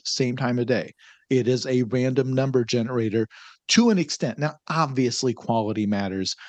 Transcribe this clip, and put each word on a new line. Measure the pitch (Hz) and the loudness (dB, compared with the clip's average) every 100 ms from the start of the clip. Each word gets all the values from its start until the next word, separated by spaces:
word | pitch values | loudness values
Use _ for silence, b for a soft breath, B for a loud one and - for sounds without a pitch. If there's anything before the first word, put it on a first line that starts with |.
| - | -6
same | - 127 127 | -2 -2 0
time | 127 123 | -2 0
of | 117 | 0
day. | 117 - - b b _ | 0 -2 -14 b b _
It | 131 117 | 0 2
is | 127 135 | 0 0
a | 127 | 0
random | 117 127 127 131 131 | 2 0 2 0 0
number | 131 135 131 117 | 0 2 2 2
generator | 123 113 123 110 110 110 B B B - | 0 0 0 0 0 -2 B B B 2
to | - 233 | 4 6
an | 196 | 4
extent. | 147 - 143 110 | 0 -2 -4 -2
Now, | 202 - - | -6 -6 -6
obviously, | 160 147 135 127 - 131 | -2 0 0 0 0 -2
quality | 117 - 113 107 107 104 | -2 -2 -2 -2 -2 0
matters, | 101 98 95 95 - | 0 -2 -4 -4 -8